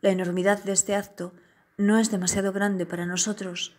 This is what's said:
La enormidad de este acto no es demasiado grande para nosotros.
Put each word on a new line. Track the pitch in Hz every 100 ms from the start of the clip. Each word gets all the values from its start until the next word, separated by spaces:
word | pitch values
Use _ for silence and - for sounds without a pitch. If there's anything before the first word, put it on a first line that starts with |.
La | 202
enormidad | 185 180 180 185 202
de | 196
este | 185 - 202
acto | 202 - 175 - _ _ _ -
no | 202 220
es | 214
demasiado | 208 180 202 196
grande | 196 202 190 175
para | 170 175
nosotros. | 180 220 202 190 175 -